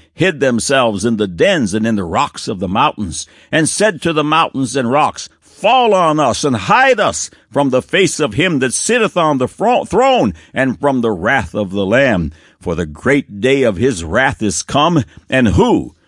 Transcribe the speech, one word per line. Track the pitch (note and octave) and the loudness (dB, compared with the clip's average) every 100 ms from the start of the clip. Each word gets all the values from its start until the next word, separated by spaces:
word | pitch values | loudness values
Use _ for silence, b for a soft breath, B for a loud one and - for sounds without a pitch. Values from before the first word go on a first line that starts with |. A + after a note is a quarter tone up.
| b | b
hid | - F3+ D3+ | -2 -2 2
themselves | C3+ A#2 - C#3 A#2+ G2+ | 0 0 0 2 2 0
in | A#2 A2 | -2 0
the | G2+ | -2
dens | E2+ F3+ F3+ G#2 | 0 0 2 0
and | G#2+ A2+ | -2 -2
in | G#2 | -2
the | F2+ | -2
rocks | G2+ C#3+ - - | -2 -2 -4 -10
of | G2+ | -6
the | F#2 | -4
mountains, | G#2 D3 - F#2+ D#2 - b b | 0 0 -2 -8 -10 -14 b b
and | D3+ D#3 | -2 0
said | - G#3 F3 | 0 -2 0
to | E3+ | -2
the | D#3 | -2
mountains | D3+ D#3+ D#3+ C3 B2+ C3+ | 0 0 0 -2 -4 -2
and | A#2 | 0
rocks, | C#3+ C3 - - _ | 2 0 -2 -14 _
'Fall | _ - G3+ B3+ A#3 | _ -4 2 2 4
on | F#3+ E3 D3+ | 4 2 2
us, | C#3 G#2+ D3 | 0 0 -2
and | A#2 | -2
hide | F#2+ A3 C4+ A3 | 2 2 4 4
us | D#3+ E2+ - b b | 0 -2 -10 b b
from | C#3 C#3+ | -2 0
the | B2+ | 0
face | - F3 F3+ - | 0 0 0 0
of | C#3 G#2+ | -2 0
him | F#3 C#3+ | 0 0
that | B2+ | -2
sitteth | - - A#3+ G#3 F3 | -2 -2 0 0 0
on | D#3 C#3 | 0 0
the | B2 | -2
fro-, | - A3 B3 | -2 -2 0
throne, | - F#3+ C4+ B3+ B2 E2 B | 0 0 2 2 0 -2 B
and | - C3 A2+ | -4 -2 0
from | C#3+ C3 | -2 0
the | A#2 | -2
wrath | F#2+ G2+ C3 - | -2 0 -2 -2
of | G#2+ G2 | -4 -4
the | G2 F#2+ | -2 0
Lamb. | A#2+ C#3 F#2+ D#2 b b b | 2 2 2 -2 b b b
For | F2+ E2 | -6 -4
the | E2 | -6
great | D2 A#2 C#3+ - G2+ | -4 0 0 -2 -4
day | A#2+ C#3 | 0 2
of | B2 F2+ | 2 0
his | B2+ G2+ | 0 -2
wrath | E2 G#2 C3+ - | -2 0 0 0
is | G#2+ F2+ | -4 -4
come, | - C3+ D#3+ E3 - B _ | -4 0 2 2 -2 B _
and | C3 A#2 | 0 2
who | A2+ A#3+ F3+ - - | 4 2 2 -2 -12